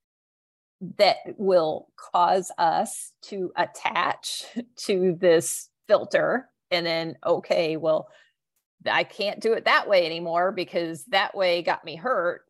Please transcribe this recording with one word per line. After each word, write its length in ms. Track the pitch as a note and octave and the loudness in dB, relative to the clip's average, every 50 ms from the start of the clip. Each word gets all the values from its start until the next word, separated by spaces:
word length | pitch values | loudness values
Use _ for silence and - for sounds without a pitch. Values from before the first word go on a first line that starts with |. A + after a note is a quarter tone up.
| _ _ _ _ _ _ _ _ _ _ _ _ _ _ _ - F#3+ E3+ - - | _ _ _ _ _ _ _ _ _ _ _ _ _ _ _ -16 -14 -8 0 2
that 200 | - F#3 D3+ - - - A#2 - | 4 4 4 2 -2 -14 -10 -4
will 520 | G#3+ F#3+ F#3 F3+ D#3+ D#3 D#3 - - _ _ - | 0 4 4 4 4 2 -2 -6 -8 _ _ -20
cause 540 | - - - F3+ F3 F3 F#3 F#3+ F3+ - - - | -12 -4 0 2 4 4 4 2 0 -4 -4 0
us 540 | F3 E3 D#3+ E3 G3+ A3 - - - - _ _ | 0 2 2 2 -2 -4 -6 -12 -14 -16 _ _
to 300 | - - - G3 F3+ F3 - - | -18 -12 -8 -8 -8 -6 -2 -2
attach 880 | F3 - - - - - - E3 F3 - - - - - - - - - - A3 A#3+ | -4 -4 -4 -6 -6 -4 -4 -2 -2 -2 -4 -6 -8 -10 -10 -10 -12 -12 -10 -12 -12
<laughs> 120 | - _ - | -12 _ -10
to 380 | - - G3+ F#3 F3+ F#3+ F3 E3 | -4 -2 0 2 2 2 2 4
this 500 | F#3+ F3+ E3 E3 D#3 - - - - - _ _ _ - | 4 6 6 6 4 0 -6 -8 -10 -16 _ _ _ 2
filter. 640 | G#3+ - - G#3 - - D#3 D#3 F#3 B3 C4 _ _ _ _ - | 2 2 2 2 0 2 2 2 0 -2 -4 _ _ _ _ -4
And 140 | F3+ F3 E3+ | -4 -2 -2
then, 320 | E3+ E3 E3 E3 E3 - - - | -2 -2 -2 -4 -6 -8 -6 0
"Okay, 520 | - F3 - F#3 - F3+ F3+ F3 D#3 D#3+ D#3 | 0 0 0 0 -2 0 0 0 0 -2 -2
well, 320 | D#3+ D#3+ D#3 D#3 D#3 - _ _ _ _ _ _ _ _ _ _ _ _ _ _ - - | 0 0 0 0 -2 -6 _ _ _ _ _ _ _ _ _ _ _ _ _ _ -4 -2
I 140 | G#2+ D#3 F3 | 0 0 0
can't 380 | - - - G#3 G3+ F#3 - | -2 -4 -6 -6 -6 -4 -2
do 120 | - A3+ A3+ | -2 0 0
it 120 | - - | 0 2
that 240 | A3 B3+ D4+ - - | 2 2 2 2 4
way 160 | G#3 F#3 F3 | 4 4 4
anymore 480 | D#3+ E3 E3 E3+ E3+ E3 E3+ F3+ F#3+ F#3+ | 2 -2 -6 -6 -2 0 0 0 0 0
because 500 | F3 F3 - - F#3 E3+ E3 E3 E3 - | -4 -6 -4 -4 -4 -4 -4 -8 -10 -8
that 300 | - - G3 G3+ - - | -2 0 0 0 0 -2
way 260 | - F#3+ F3+ F3 F3 | -2 0 2 2 0
got 220 | E3 - F3 - - | 0 -2 -2 -4 -4
me 120 | E3 D3+ | -12 -14
hurt. 480 | D#3+ E3 B3 B3+ G#3 E3+ F3 D3+ - _ _ | -8 -4 -4 -2 0 -2 -2 -4 -6 _ _